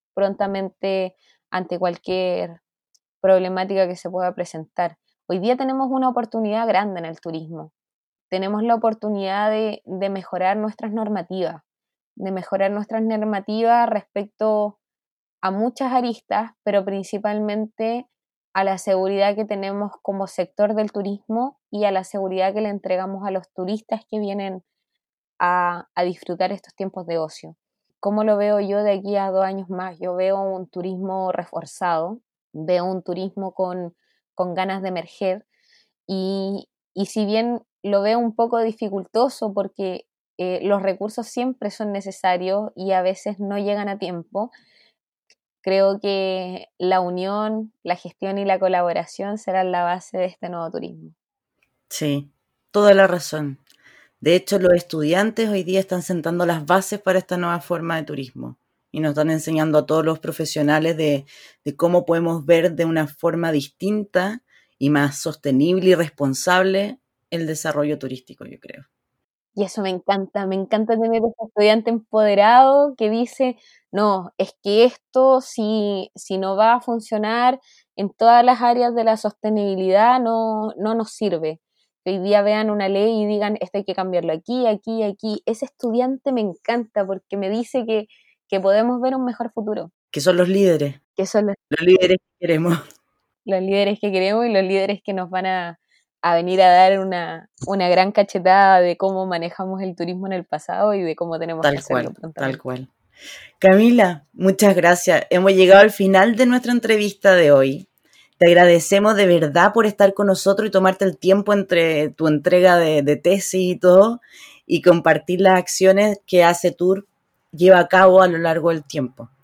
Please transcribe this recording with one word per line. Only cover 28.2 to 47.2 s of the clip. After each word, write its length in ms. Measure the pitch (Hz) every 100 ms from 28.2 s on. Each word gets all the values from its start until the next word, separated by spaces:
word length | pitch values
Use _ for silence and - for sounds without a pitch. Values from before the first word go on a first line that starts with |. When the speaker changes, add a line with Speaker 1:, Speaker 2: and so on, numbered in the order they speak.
Speaker 1:
lo 120 | 214 208
veo 240 | 208 208
yo 240 | 196 202
de 100 | 208
aquí 220 | 190 196 202
a 140 | 196
dos 140 | 190
años 260 | 190 196 180
más? 300 | 180 185 165
Yo 160 | 180 180
veo 260 | 190 196
un 260 | 190 185 180
turismo 640 | 180 185 185 190 190 185
reforzado, 880 | 180 175 165 165 - 180 165 170 233 _ _ _
veo 300 | 156 156 180
un 180 | 180 185
turismo 520 | 175 175 190 196 190
con, 420 | - 185 180 175 - _ _ _ -
con 180 | 180
ganas 280 | 175 190 190
de 80 | 185
emerger 580 | 180 165 - 190 196 _ _ _ _ _ _ -
y, 640 | 190 190 196 196 202 - _ _
y 120 | 185 202
si 200 | 220 202
bien 360 | 220 233 240 _ _
lo 200 | 202 196
veo 180 | 208 233
un 160 | 233 226
poco 240 | 233 233
dificultoso 920 | 226 220 214 196 185 220 262 - 220
porque, 520 | 196 196 - 190 180 - _ _ -
eh, 220 | 180 185
los 200 | 196 202
recursos 460 | 190 190 208 240 220
siempre 440 | 240 254 254 208
son 200 | - 214
necesarios 800 | 202 196 - 185 180 185 202 214 -
y 160 | 190
a 100 | 185
veces 380 | 185 190 208 196
no 180 | 202 202
llegan 300 | 202 208 202
a 100 | 202
tiempo, 540 | 180 175 - 196 240 _ _ _ _ _ _ _ _ _ _ _
creo 380 | 190 190 196 202
que 640 | 202 196 190 185 180 185 - -
la 200 | 180 185
unión, 720 | 180 180